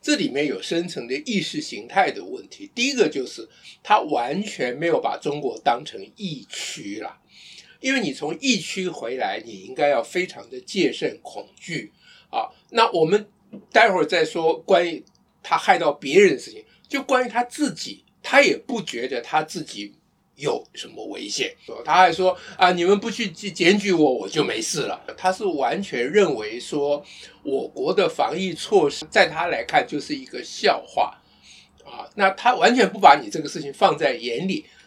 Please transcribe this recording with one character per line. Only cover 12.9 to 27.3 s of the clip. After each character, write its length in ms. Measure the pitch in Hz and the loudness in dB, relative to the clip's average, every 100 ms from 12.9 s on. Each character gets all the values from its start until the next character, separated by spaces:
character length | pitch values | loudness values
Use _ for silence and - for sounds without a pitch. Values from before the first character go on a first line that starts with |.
我 120 | 170 | 4
们 220 | 160 208 208 _ _ - _ | 2 2 -2 _ _ -20 _
待 180 | 233 226 | 4 6
会 100 | 185 | 4
儿 40 | |
再 200 | 151 175 | 2 2
说 320 | 156 175 160 - | 0 2 0 0
关 280 | - 185 175 | 4 4 4
于 160 | 156 - _ _ _ | -4 -14 _ _ _
他 160 | - 160 | -2 -2
害 180 | - 175 | 4 4
到 140 | 160 | 4
别 300 | 139 135 165 | -2 4 8
人 140 | 196 | 8
的 40 | 139 | 6
事 140 | - | -6
情， 120 | - - _ _ | -18 -20 _ _
就 140 | 277 | -6
关 240 | 269 254 247 | 0 0 2
于 20 | |
他 140 | 214 | -2
自 320 | 240 - 277 | -4 -2 -4
己， 300 | 165 - 98 _ _ | -4 -12 -14 _ _
他 180 | - - | 2 4
也 160 | - - | 6 2
不 240 | - 233 | -4 -8
觉 280 | 165 113 131 | -6 -8 -6
得 120 | 127 | -6
他 220 | 117 151 | -2 -2
自 220 | 156 180 | -2 -10
己 300 | - 101 101 _ _ _ _ _ | -10 -12 -14 _ _ _ _ _
有 260 | 139 - - | -4 -4 -8
什 120 | - - | -18 -16
么 180 | - - | -14 -12
危 200 | 98 101 | -10 -8
险。 280 | - 104 - - 110 | -6 -6 -8 -16 -12
他 100 | 120 | 0
还 180 | 170 185 | 6 6
说 240 | 165 185 180 - - | 6 0 0 -10 2
啊， 120 | 180 | 2
你 120 | 180 | 4
们 140 | 170 202 | 4 2
不 100 | 226 | 2
去 180 | 208 214 | -6 -6
检 480 | 160 202 - 170 208 | -6 -10 2 4 4
举 120 | 196 | 2
我， 240 | 175 147 | 4 4
我 140 | 123 - | 2 -2
就 160 | 156 | -2
没 160 | 135 110 | -2 -2
事 200 | 110 - | -4 -4
了。 200 | 110 92 - - | -4 -6 -12 -2
他 160 | 185 | -2
是 120 | 185 | 0
完 380 | 208 151 135 160 | -2 0 0 -2
全 280 | 196 127 123 | -4 -4 0
认 240 | 202 185 | 4 4
为 260 | 123 107 117 | 2 -6 -8
说 420 | - 151 143 147 - - - | -6 -2 0 -2 -4 -20 -20